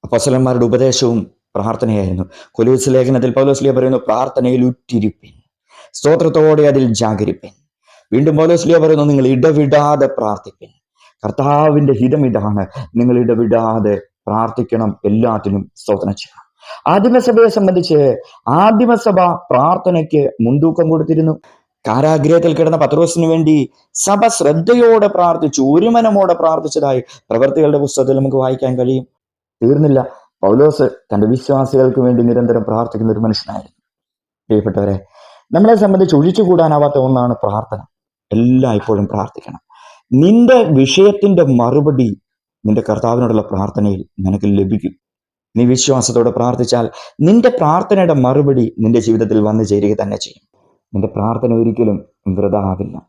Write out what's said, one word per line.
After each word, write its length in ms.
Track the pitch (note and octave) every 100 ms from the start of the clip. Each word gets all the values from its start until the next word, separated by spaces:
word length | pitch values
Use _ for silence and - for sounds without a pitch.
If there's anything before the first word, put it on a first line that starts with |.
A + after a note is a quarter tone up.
അപ്പോസ്തലന്മാരുടെ 600 | - A#2 C#3 B2+ C3 B2 A#2+
ഉപദേശവും 520 | A#2+ C3 B2 B2+ A#2 F2+ _ _
പ്രാർത്ഥനയായിരുന്നു. 720 | G2 G#2 A2+ A#2+ G#2+ F#2+ F2+ F#2 - -
കൊലോസ്യ 380 | - A#2 C3 C3
ലേഖനത്തിൽ 380 | B2+ B2+ C3 B2
പൗലോസ് 280 | B2 C3+ C3+
ലീഹ 80 | C3+ C3
പറയുന്നു, 240 | B2+ B2+ -
"പ്രാർത്ഥനയിൽ 520 | A2 C3+ C3 B2 B2+ B2
ഉറ്റിരിപ്പിൻ, 680 | B2 _ A#2+ G#2 - - _ _ _ _ - -
സ്തോത്രത്തോടെ 680 | - D3 D#3+ E3 D#3+ D#3 D3+ D3
അതിൽ 160 | C3+ B2+
ജാഗരിപ്പിൻ." 600 | A2 A2+ G#2 G2+ - F#2 _ _ _ _ _ _
വീണ്ടും 240 | A2+ D3+ D3+
പൗലോസ് 280 | D#3+ E3+ E3
ലീഹ 100 | E3
പറയുന്നു, 280 | D#3+ D#3 D3
"നിങ്ങൾ 160 | C#3 B2+
ഇടവിടാതെ 800 | C3 D#3 D3+ C#3+ D3 D3 D3 C3+ -
പ്രാർത്ഥിപ്പിൻ." 520 | A2 G2+ - _ - _ _ _ _ _
കർത്താവിന്റെ 720 | G#2 - C#3 C#3+ D#3 D3 C#3+ A#2
ഹിതം 240 | B2+ D3 C3
ഇതാണ്, 380 | G#2 G#2 G#2 F#2+ - A#2+
നിങ്ങൾ 220 | A#2 B2 A#2+
ഇടവിടാതെ 760 | A#2+ A2+ A#2 A#2 A2+ A2+ G#2 G2+ - _
പ്രാർത്ഥിക്കണം, 680 | - G#2+ A2+ A2+ A#2 A2+ A2 G2
എല്ലാത്തിനും 580 | G#2 G#2+ A#2 A2 G2+ G2 F#2
സ്തോത്രം 400 | _ - G2 G2
ചെയ്യണം. 300 | G2 - - _ _ - - -
ആദിമസഭയെ 560 | F3+ A3+ B3 B3 A3 A#3
സംബന്ധിച്ച് 480 | A3 F#3+ F3+ F3 D3+ C#3 A2+ - - - D3
ആദിമസഭ 560 | G#3 G#3+ A#3+ A#3 A#3 F#3 F3+ E3 -
പ്രാർത്ഥനയ്ക്ക് 720 | B2+ D3 F3+ F#3 F3 D#3 D3+ C#3 -
മുൻതൂക്കം 460 | A2+ C#3+ D#3+ D#3+ E3
കൊടുത്തിരുന്നു. 460 | D#3+ D#3 D#3+ D#3+ D#3 _ _ _ _
കാരാഗൃഹത്തിൽ 680 | - A2+ D3+ D#3 D3 E3+ E3
കിടന്ന 240 | D#3 D#3+ D#3+
പത്രോസിന് 460 | D3 D3+ E3+ E3+ E3
വേണ്ടി 280 | D#3+ D#3 D3+ B2+ _ _
സഭ 260 | - - G3+ A3+ A3
ശ്രദ്ധയോടെ 720 | D3 D#3+ F3 A#3+ A#3 A3+ G#3
പ്രാർത്ഥിച്ചു, 480 | G3+ F3 E3 D#3 C#3+ C3+
ഒരു 160 | D#3 G#3+
മനമോടെ 440 | A#3 A3+ G3+ F#3 E3+
പ്രാർത്ഥിച്ചതായി 600 | E3 D#3+ D#3+ D#3 C#3+ C3 - - _
പ്രവൃത്തികളുടെ 540 | A2+ C3+ - D3+ D3
പുസ്തകത്തിൽ 340 | C#3 - C3 C3+
നമുക്ക് 200 | C3+ C3
വായിക്കാൻ 320 | C3 B2+ C3+ B2+
കഴിയും. 260 | B2+ C3 B2+ _ _ _ _ _
തീർന്നില്ല, 380 | A#2 C#3+ D3+ D#3 A#2+ - _ _
പൗലോസ് 440 | F#2+ A#2 D3+ C#3+ C3+ - _
തന്റെ 180 | G#2 G#2+
വിശ്വാസികൾക്ക് 720 | B2+ - C3+ C3 C3+ C3 C3
വേണ്ടി 220 | B2 B2 A#2
നിരന്തരം 340 | A#2+ A#2+ A#2 G#2+
പ്രാർത്ഥിക്കുന്ന 460 | A2 A#2 G#2 A2+
ഒരു 80 | G#2+
മനുഷ്യനായിരുന്നു. 520 | A2+ G#2 - G#2 - _ _ _ _ _ _ _ _
പ്രിയപ്പെട്ടവരെ, 460 | G#2+ G#2+ G2 G2+ G2 - _ - - _
നമ്മളെ 260 | E3 G#3+ A3+
സംബന്ധിച്ച് 320 | G3+ F#3+ D#3+ D3+
ഒഴിച്ചുകൂടാനാവാത്ത 840 | D#3 F#3+ F#3+ F3 E3 D3 C#3+ C#3+ C3
ഒന്നാണ് 300 | C3 B2 A#2
പ്രാർത്ഥന. 380 | G#2+ G#2 - G#2 - _ _ _ _
എല്ലായ്പ്പോഴും 760 | A2 A#2+ B2+ B2+ G#2 - G#2 G2+
പ്രാർത്ഥിക്കണം. 480 | G#2 G2 - - - _ _ - _ _
നിന്റെ 480 | B2+ E3+ A3+ A#3+ B3+ G3+ C#3+
വിഷയത്തിന്റെ 640 | C3+ F#3 G3+ G3+ G3+ F3+ D3 B2
മറുപടി 500 | A#2+ C#3 D3 C3 A#2+ G2 _ _ _ _
നിന്റെ 180 | G#2+ G#2+ G#2+
കർത്താവിനോടുള്ള 560 | G#2+ A2+ A#2+ B2 G#2+ G#2
പ്രാർത്ഥനയിൽ 500 | F#2+ G2+ - G#2 F#2+ - -
നിനക്ക് 300 | F#2+ G2 G#2 G2+
ലഭിക്കും. 360 | F#2+ G#2+ G2 - _ _ _ _ _
നീ 80 | A2+ B2
വിശ്വാസത്തോടെ 580 | B2+ - C3 A2+ A#2+ A#2 A2+
പ്രാർത്ഥിച്ചാൽ 480 | A#2+ A#2+ A#2 A#2+ - - - -
നിന്റെ 300 | D#3 A3 B3 B3
പ്രാർത്ഥനയുടെ 560 | D3+ E3+ F#3+ G3 F3+ D3 B2+
മറുപടി 400 | C3+ C#3 C3 A2+ -
നിന്റെ 240 | A2 A#2 A2
ജീവിതത്തിൽ 320 | A2+ G#2+ A2 G#2
വന്നു 160 | G#2+
ചേരുക 300 | G#2 G2+ G2+
തന്നെ 240 | G#2 G2 G2+
ചെയ്യും. 200 | - - _ _ _ _ _
നിന്റെ 160 | G#2 G2+
പ്രാർത്ഥന 380 | - G#2 A2+ B2 A2+
ഒരിക്കലും 360 | A#2 A2 A2+ G2 - _ -
വൃഥാ 260 | F#2 G2 G2+ G2
ആവില്ല. 300 | F2+ G2 -